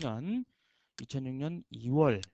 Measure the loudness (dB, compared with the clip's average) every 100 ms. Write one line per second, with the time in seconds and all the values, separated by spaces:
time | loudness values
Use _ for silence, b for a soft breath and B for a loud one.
0 | -4 -4 -2 -4 -4 _ _ _ _ -14
1 | -8 -6 -4 -4 -4 -6 -10 -6 2 6
2 | 6 4 -2